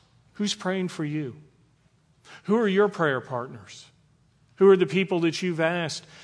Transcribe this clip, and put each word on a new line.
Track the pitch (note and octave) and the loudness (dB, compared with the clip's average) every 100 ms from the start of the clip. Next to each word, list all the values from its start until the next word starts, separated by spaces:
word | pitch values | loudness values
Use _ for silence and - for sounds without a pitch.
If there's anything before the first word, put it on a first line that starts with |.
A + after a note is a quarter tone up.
| _ _ _ | _ _ _
who's | - G#3 - | -6 -6 -4
praying | F#3 F#3+ F3+ | -4 -4 -4
for | - | -6
you? | D3 D3+ C#3 G#2 - _ _ _ _ _ _ _ - - | -6 -6 -8 -12 -20 _ _ _ _ _ _ _ -20 -12
Who | - A3 | -2 0
are | G#3+ | 2
your | F#3+ G#3 | 2 2
prayer | G3+ D#3 C3 | 2 0 0
partners? | - B2 C3 B2 G2 - - _ _ _ _ _ _ - | -4 -8 -8 -14 -20 -20 -20 _ _ _ _ _ _ 4
Who | G3 | 6
are | F#3+ | 8
the | F3+ | 4
people | F3+ F#3 F3+ | 0 -2 0
that | E3 D#3 | 0 -2
you've | F#3 E3 | -4 0
asked | D#3+ F3 D#3+ - - - | 0 -2 -4 -8 -14 -20